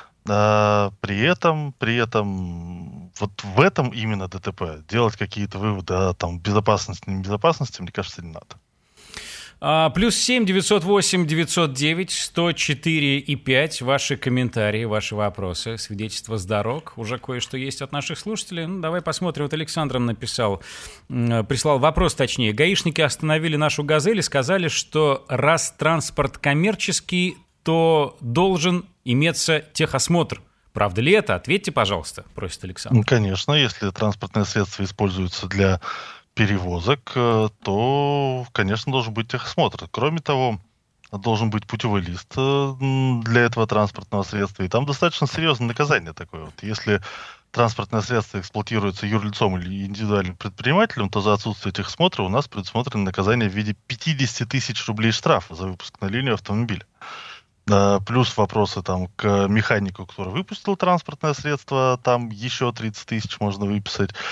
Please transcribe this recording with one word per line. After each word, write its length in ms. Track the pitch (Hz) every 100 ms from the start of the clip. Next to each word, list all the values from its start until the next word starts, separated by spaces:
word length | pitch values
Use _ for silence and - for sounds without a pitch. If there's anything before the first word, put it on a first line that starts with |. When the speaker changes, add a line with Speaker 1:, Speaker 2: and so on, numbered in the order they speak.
| - _ -
Speaker 1:
Э, 600 | - 104 107 104 104 101 98
при 180 | 101 101
этом, 540 | 147 269 170 156 147 -
при 180 | 110 120
этом 1120 | 113 113 101 95 90 87 85 87 87 - 180 -
вот 240 | 101 -
в 180 | 101 98
этом 280 | 180 - 127
именно 400 | 123 110 104 95
Д 100 | 95
Т 140 | 95
П 300 | 90 85 78 78
делать 280 | 113 113 -
какие-то 420 | 101 107 101 95
выводы 360 | 107 98 87
о, 180 | 92 95
там, 240 | 90 87 85
безопасности, 680 | 85 104 104 104 - 92 -
небезопасности, 720 | 95 95 101 170 160 135 -
мне 100 | 87
кажется, 320 | - - -
не 80 | 85
надо. 140 | 80 - - _ _ _ _ - - - - - -
Speaker 2:
А, 280 | 147 156 160
плюс 240 | 175 226 -
семь 280 | - 247
девятьсот 400 | 196 185 - 208
восемь 420 | 175 202 - 185 156
девятьсот 460 | 160 165 175 160
девять 400 | 131 151 165 185
сто 400 | - - - 170
четыре 640 | - - 143 170 156 143 139
и 160 | 139
пять. 460 | 139 - 131 156 -
Ваши 340 | 127 139 - 139
комментарии, 680 | 131 127 123 117 104 107
ваши 300 | 117 107 -
вопросы, 640 | 104 104 101 95 87 117 113
свидетельства 580 | - 104 110 - - 110
с 80 |
дорог. 480 | 90 104 107 147 - -
Уже 220 | 110 120
кое-что 380 | - 123 - 131
есть 260 | 135 -
от 80 | 139
наших 260 | 143 135 170
слушателей. 480 | 208 220 - 170 160
Ну, 140 | 190
давай 200 | 160 175
посмотрим. 440 | 165 - 180 147 143
Вот 80 |
Александр 440 | 160 160 170 147 127
написал, 640 | 120 107 120 - 110 98 - - - - -
м, 360 | 127 120 117 110
прислал 320 | 127 156 135
вопрос, 360 | 147 165 175
точнее. 380 | - 127 - 110
"Гаишники 480 | 107 165 196 170 147
остановили 560 | 147 - 156 156 165 151
нашу 280 | 151 -
"Газель" 340 | 147 156 165 214
и 40 |
сказали, 460 | - 143 127 190 160
что 560 | - - 151 151 135 -
раз 460 | 127 143 165 - -
транспорт 600 | 156 165 - - 135 -
коммерческий, 960 | 143 147 196 208 - 180 - 180 180 - _ _
то 540 | - 165 165 156 139 -
должен 640 | 120 123 190 180 180 175 - _
иметься 600 | 127 123 165 156 - 151 -
техосмотр. 640 | - 151 135 - 170 - - - _ _
Правда 280 | - 101 92
ли 100 | 131
это? 220 | 208 -
Ответьте, 380 | 90 - 196 190
пожалуйста", 520 | 135 98 92 73 - -
просит 300 | - 92 -
Александр. 320 | 90 92 - 120
Speaker 1:
Ну, 80 |
конечно, 480 | 104 123 101 92 -
если 380 | 151 123 - 101
транспортное 540 | - 107 98 98 107
средство 400 | 98 107 95 -
используется 640 | 95 - 101 92 92 - 90
для 320 | 98 98 92 - - - - _
перевозок, 800 | - 104 98 90 87 90 143 - 131
э, 320 | 120 110 107 -
то, 800 | - 101 120 143 143 143 139 127 123
конечно, 400 | - 98 107 143
должен 200 | 131 113
быть 160 | 107 117
техосмотр. 600 | 123 - - 135 - 87
Кроме 300 | - 139 160
того, 400 | 147 135 127 101 - _ _ _ _
должен 400 | 101 117 110 113
быть 160 | 107 -
путевой 360 | 113 117 101
лист, 300 | 87 87 - -
э, 40 |
м, 800 | 135 139 139 131 135 135 131 123
для 180 | 113 117
этого 240 | 120 120 110
транспортного 560 | 107 104 - - 101
средства, 400 | 98 104 98 -
и 60 | 92
там 180 | 113 143
достаточно 400 | 135 170 - 143
серьёзное 420 | - 165 127 120
наказание 440 | 120 147 127 82
такое. 300 | 76 82 80
Вот 180 | 78 -
если 400 | 101 110 110 101 - - - - _
транспортное 500 | - 117 - 101 110
средство 380 | 101 120 - 101
эксплуатируется 680 | 90 107 104 110 101 95 104
юрлицом 520 | 107 104 104 104 92
или 280 | 87 98 98
индивидуальным 500 | 104 107 101 92 90
предпринимателем, 720 | 101 - 123 175 226 - 101
то 100 | 107
за 120 | 104
отсутствие 380 | 104 113 101 104
техосмотра 500 | 92 95 - 175 -
у 60 | 92
нас 180 | 117 -
предусмотрено 560 | 104 90 110 127 107
наказание 480 | 95 95 98 123 107
в 20 |
виде 220 | 98 107 104 -
пятидесяти 580 | 120 165 143 131 - 113
тысяч 400 | 135 - 113 -
рублей 240 | 107 113
штрафа 440 | 107 170 120 - 82
за 100 | 95
выпуск 340 | 90 - -
на 60 | 95
линию 280 | 117 135
автомобиля. 520 | 110 - 104 120 98 - - - - - - _ _ -
Э, 300 | 101 101 98
плюс 320 | 101 123 123 -
вопросы 460 | 101 110 101 101
там 260 | 90 92 90 -
к 300 | 107 101 98
механику, 600 | 107 - 113 196 - 92
который 260 | - 92
выпустил 440 | 120 190 214 - 196
транспортное 580 | 180 175 - - 156
средство, 680 | 143 147 143 - 135 131 123
там 280 | 127 120 117
ещё 420 | 101 123 - 123
тридцать 340 | 113 110 104 -
тысяч 320 | 113 - -
можно 280 | 104 98 101
выписать, 440 | 104 101 - 98 - -